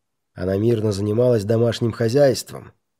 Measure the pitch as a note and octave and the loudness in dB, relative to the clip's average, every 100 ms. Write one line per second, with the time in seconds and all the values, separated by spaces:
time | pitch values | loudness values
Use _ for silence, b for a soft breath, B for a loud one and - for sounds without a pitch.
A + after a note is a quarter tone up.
0 | _ _ _ - F2+ G2 A2+ A#2 G#2+ F#2+ | _ _ _ -8 -2 0 2 0 0 -2
1 | G#2 G#2+ B2 A#2+ G2+ A2+ A#2 G#2+ A#2 G#2+ | -2 0 2 2 2 0 0 0 -4 -2
2 | A#2 B2+ C#3+ A2 - - - _ _ _ | 0 2 2 2 -6 -16 -18 _ _ _